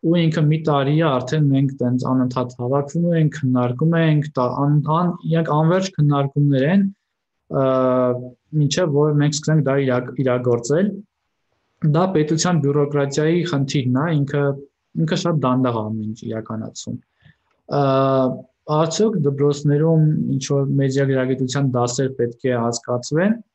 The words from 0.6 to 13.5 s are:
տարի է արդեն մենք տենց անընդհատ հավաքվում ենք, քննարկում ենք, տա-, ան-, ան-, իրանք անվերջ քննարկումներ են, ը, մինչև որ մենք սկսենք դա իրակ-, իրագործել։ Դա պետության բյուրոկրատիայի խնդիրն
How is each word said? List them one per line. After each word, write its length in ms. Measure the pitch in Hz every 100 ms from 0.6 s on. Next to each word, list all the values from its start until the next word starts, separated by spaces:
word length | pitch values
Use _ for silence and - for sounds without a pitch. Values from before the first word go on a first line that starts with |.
տարի 340 | 156 143 135
է 120 | 151 165
արդեն 400 | 127 123 156 147
մենք 260 | 135 139
տենց 300 | 131 123 123
անընդհատ 480 | 127 131 123 127 123
հավաքվում 540 | - 123 139 143 165 170
ենք, 180 | 170 151
քննարկում 640 | - 131 127 123 123 160 165
ենք, 320 | 165 151 143
տա-, 240 | - 123
ան-, 280 | 123 143 147 147
ան-, 260 | 156 175 175
իրանք 260 | - 165 160
անվերջ 400 | 151 160 185 190
քննարկումներ 760 | - 147 143 139 147 147 139 135
են, 180 | 196 196 196 _ _ _ _ _
ը, 140 | 151 135 131 127 127 127 123 123 - _
մինչև 440 | 151 147 160 180
որ 220 | 139 151 147
մենք 220 | 147 151
սկսենք 260 | - 156
դա 120 | 135 135
իրակ-, 340 | 135 123 123
իրագործել։ 760 | - 131 123 123 120 - 147 208 - - _ _ _ _ _ _ _
Դա 220 | 156 151 185
պետության 540 | 190 151 160 180 170
բյուրոկրատիայի 800 | 139 143 143 147 139 139 151 175
խնդիրն 540 | 170